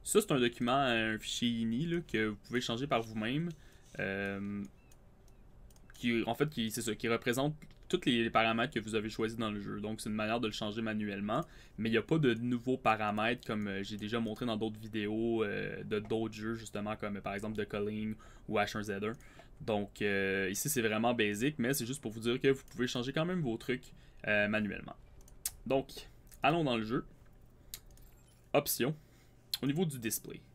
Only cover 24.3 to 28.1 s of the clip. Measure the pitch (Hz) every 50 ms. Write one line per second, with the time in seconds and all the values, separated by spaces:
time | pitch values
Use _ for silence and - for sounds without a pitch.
24.3 | 104 104 104 104 107 107 107 101 92 92 92 - - - - - - - - -
25.3 | - - - - - - - 113 131 135 131 - - - - - - - - -
26.3 | - - - 135 156 170 160 135 120 113 107 107 120 165 - - - - - -
27.3 | - - - - - - - - - - - - - - - -